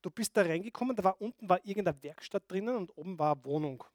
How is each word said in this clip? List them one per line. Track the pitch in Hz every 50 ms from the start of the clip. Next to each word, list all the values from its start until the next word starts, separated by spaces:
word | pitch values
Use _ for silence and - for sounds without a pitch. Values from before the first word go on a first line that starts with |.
| -
du | 185
bist | - - 220 - _
da | 220 196
reingekommen, | 165 160 170 196 233 _ - 247 254 254
da | 214 180
war, | 190 190 _
unten | 208 226 - _ 233 180
war | 180 185 _
irgendeine | 208 196 208 196 170 147 139 -
Werkstatt | 147 156 - - - - 196 _
drinnen | _ 185 190 202 233 254
und | 233 185 - -
oben | - 151 185 190
war | 160 151 151 147
eine | 139 127
Wohnung. | 135 143 156 151 147 131 123 - -